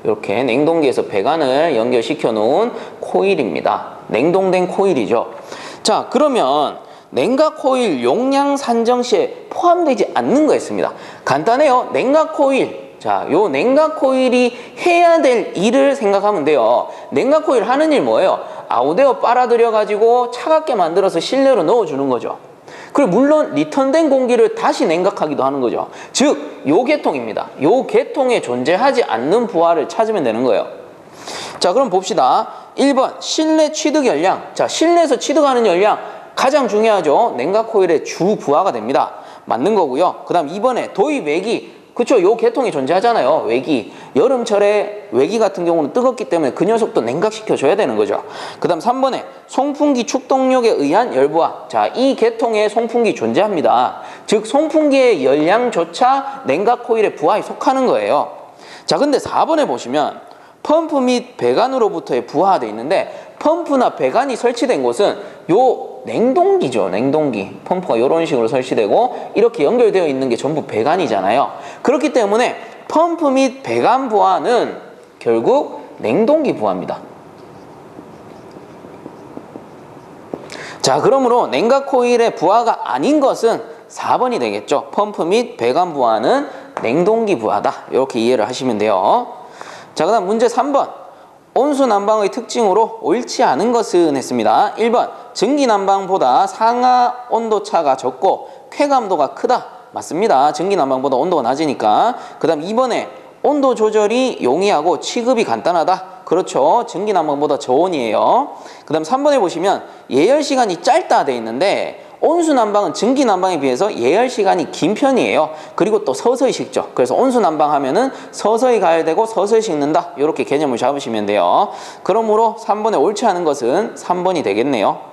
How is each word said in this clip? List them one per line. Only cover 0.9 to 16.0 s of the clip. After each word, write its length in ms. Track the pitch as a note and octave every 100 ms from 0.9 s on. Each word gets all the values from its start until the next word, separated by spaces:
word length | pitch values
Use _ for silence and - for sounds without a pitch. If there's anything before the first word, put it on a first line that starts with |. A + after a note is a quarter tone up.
| A2+
배관을 720 | G2+ G#2 G#2 E3 C#3 C3 E3+ B2
연결시켜 560 | A#2 B2 A2+ D3+ C#3+
놓은 400 | A2 G#2+ D3+ A#3 - - -
코일입니다. 1000 | - F3+ F#3+ F#3 A2+ C#2+ - G2+ - - -
냉동된 600 | G#2 D3 F#3 F#3+ F#3 F3+
코일이죠. 600 | F3+ G3 D3+ G2 A2+ F#2+ - - - - -
자, 240 | - F#3+ -
그러면 720 | B3 D4 A#3+ C#3 C#3+ C3+ F2+ - - -
냉각 520 | - D3+ C4 D#4 D#4
코일 420 | - C4 A#3+ C#3+
용량 540 | A#2+ D#3+ C4 C#4 C#4 C#4
산정 460 | - A#3 A3+ B3
시에 420 | B3 F#3+ D3 - -
포함되지 600 | - F4 F4 E4 A#3+ -
않는 320 | - A#2+ A#3+ D4+
거 80 |
있습니다. 380 | C3 - G#2 D2 - - -
간단해요. 680 | - C#3 D#3 A#3+ D4+ B3+ G#3+
냉각 400 | C3 G#3 D4+ D#4
코일. 540 | - C#4 C4+ - - - -
자, 260 | A2+ G2+ -
요 160 | C#3+ G#3
냉각 540 | C3 G#3 C4+ D#4 -
코일이 520 | C4+ C4 B3+ B3 B3 A#3+ - - F4
해야 360 | F4 E4+ E4
될 320 | C4+ A#3+ F3 -
일을 400 | G3+ B3+ C#4
생각하면 480 | C4+